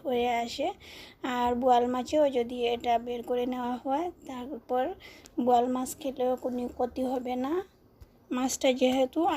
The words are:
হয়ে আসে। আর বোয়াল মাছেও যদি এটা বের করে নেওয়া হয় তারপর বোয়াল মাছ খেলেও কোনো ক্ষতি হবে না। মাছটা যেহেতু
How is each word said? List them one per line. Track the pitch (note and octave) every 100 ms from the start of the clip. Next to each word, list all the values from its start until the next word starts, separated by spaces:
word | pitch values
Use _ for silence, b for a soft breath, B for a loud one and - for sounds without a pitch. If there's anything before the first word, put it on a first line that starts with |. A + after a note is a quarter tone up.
হয়ে | D4+ B3 A#3+
আসে। | A#3 A#3 - D#4 G4+ B B B B
আর | C4+ B3 B3 B3
বোয়াল | B3+ A#3+ B3
মাছেও | B3+ A#3+ D4+ D4
যদি | B3+ A#3+ B3 A#3+
এটা | A#3+ A#3+ A#3
বের | A#3+ A#3+
করে | A#3 B3 B3
নেওয়া | B3 A#3+ B3
হয় | C#4 C#4 F4+ - -
তারপর | B3+ B3 A#3 - B3+ C#4 F#4+ B B B -
বোয়াল | A#3+ A#3+ B3
মাছ | B3+ B3+ -
খেলেও | C4+ B3+ B3 B3+
কোনো | B3+ B3 B3
ক্ষতি | - B3 B3+
হবে | B3+ B3+ B3 B3+
না। | C4 F4 G4+ _ _ - - _ -
মাছটা | B3 B3+ - C4+
যেহেতু | B3+ B3+ C4 C4 D#4 F4+